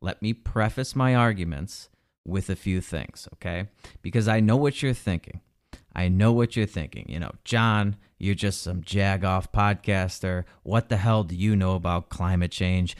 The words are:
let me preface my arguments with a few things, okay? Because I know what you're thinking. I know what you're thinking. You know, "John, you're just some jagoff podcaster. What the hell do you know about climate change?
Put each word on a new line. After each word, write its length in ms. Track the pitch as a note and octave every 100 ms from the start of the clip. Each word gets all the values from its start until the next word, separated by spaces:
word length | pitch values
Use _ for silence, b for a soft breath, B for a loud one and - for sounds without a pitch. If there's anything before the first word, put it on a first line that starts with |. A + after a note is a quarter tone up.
let 220 | F2+ -
me 100 | G#2+
preface 640 | A#2 - - A2 - C3
my 220 | C3 C3 B2
arguments 720 | A#2+ G#2 E2+ C#2+ F2+ - - _ _ _
with 240 | - F#2+ F2
a 80 | F#2
few 240 | - F#2
things, 480 | F2 D#2+ - - -
okay? 320 | - F2+ F2 G2+ _ B B
Because 260 | - A#2 A2
I 100 | A2+
know 180 | G#2+ A#2+
what 260 | C#3+ C#3
you're 120 | C3+
thinking. 460 | - - F2 - - - _ _ B B
I 160 | - F2+
know 240 | F#2 A2
what 220 | A#2 A#2
you're 100 | -
thinking. 420 | G#2 - D2+ - -
You 100 | D2
know, 140 | E2+ -
"John, 520 | - A#2 A2+ G#2+ G2+ G#2 b b
you're 180 | F#2+ G2+
just 260 | G#2 F#2+
some 200 | - F2+
jagoff 680 | - G2+ G2 F#2+ F#2+ F#2 -
podcaster. 920 | - G#2 G2+ - G2 F#2 - F#2+ F2+ F2 b
What 260 | - A2 -
the 80 | G#2+
hell 280 | G2+ A2
do 100 | F#2
you 220 | F2 G#2 G#2
know 180 | F#2
about 340 | F#2 F2+ F2 -
climate 440 | - F2+ F2+ F2
change? 440 | - F2+ F#2 F2+ -